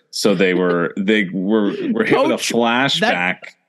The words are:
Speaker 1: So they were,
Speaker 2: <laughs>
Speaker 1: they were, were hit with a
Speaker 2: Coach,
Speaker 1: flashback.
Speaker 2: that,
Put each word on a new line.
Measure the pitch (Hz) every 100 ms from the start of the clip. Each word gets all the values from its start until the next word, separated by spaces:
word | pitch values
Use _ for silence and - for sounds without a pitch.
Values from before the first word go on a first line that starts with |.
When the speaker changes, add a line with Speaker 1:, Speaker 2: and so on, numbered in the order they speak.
| _
Speaker 1:
So | - 110 92
they | 95
were, | 90 90 87 85 -
Speaker 2:
<laughs> |
Speaker 1:
they | 98 107 92
were, | 95 95 110 101 - 302
were | 220
hit | - 220
with | 277
a | -
Speaker 2:
Coach, | -
Speaker 1:
flashback. | 117 117 120 139 -
Speaker 2:
that, | 214 175 180 - - -